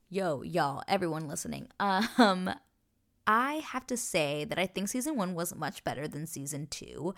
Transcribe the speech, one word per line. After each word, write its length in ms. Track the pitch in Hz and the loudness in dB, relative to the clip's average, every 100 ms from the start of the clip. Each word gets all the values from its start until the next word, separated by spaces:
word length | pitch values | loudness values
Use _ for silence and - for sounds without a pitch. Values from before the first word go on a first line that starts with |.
| - | -6
yo, 320 | 185 185 139 | -2 0 -2
y'all, 400 | 160 165 143 139 - | -2 2 2 0 0
everyone 400 | 196 170 156 156 | 0 2 -2 -4
listening. 400 | - - - - - | -6 -6 -8 -8 -2
Um, 720 | 202 190 226 - 220 185 185 - _ _ _ _ _ _ - | 2 4 2 6 6 6 0 -4 _ _ _ _ _ _ 2
I 280 | 220 269 302 | 4 4 -2
have 300 | 302 254 - | -4 -6 -4
to 100 | 240 | -4
say 480 | - 175 147 147 151 | 2 2 4 2 -2
that 120 | 151 | 0
I 80 | 185 | 0
think 220 | - 202 | 0 -2
season 300 | 254 262 285 | -2 0 0
one 180 | 180 170 | 0 0
was 180 | 175 | -4
much 300 | - 151 - | -2 -6 -4
better 240 | - 120 151 | -4 -2 -4
than 180 | 143 156 | -6 -8
season 420 | - 139 143 156 | -8 -6 -6 -6
two. 460 | - - 62 165 | -10 -10 -6 -6